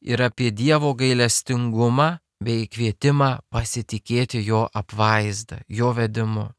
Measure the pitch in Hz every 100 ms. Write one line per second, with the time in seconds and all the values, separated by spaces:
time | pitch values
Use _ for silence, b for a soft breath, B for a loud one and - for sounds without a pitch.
0 | - 120 123 - 120 104 139 151 147 123
1 | 131 123 117 - - 123 120 110 120 127
2 | 156 170 _ - 113 113 107 113 113 -
3 | 143 143 139 123 - 117 113 120 110 110
4 | - 120 123 120 104 110 113 110 - 104
5 | 107 107 104 101 113 - - 107 120 117
6 | 113 110 110 107 110